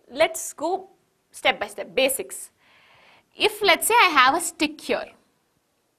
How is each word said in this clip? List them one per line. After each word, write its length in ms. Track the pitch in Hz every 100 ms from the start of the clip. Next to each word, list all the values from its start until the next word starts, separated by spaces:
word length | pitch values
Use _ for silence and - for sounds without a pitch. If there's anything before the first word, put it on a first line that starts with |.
| _
let's 400 | 247 320 - -
go 360 | - - 370 - _ _ _ _
step 280 | - - 180
by 80 | 208
step, 280 | - 196 180
basics. 540 | 262 269 185 - - _ _ _ _ _ _ _ _ -
If, 260 | 370 427
let's 260 | 403 330 -
say, 60 |
I 160 | 466 381
have 260 | 294 254 311
a 60 |
stick 400 | - - 302 302
here 260 | - 220 - - _ _ _ _ _ _ _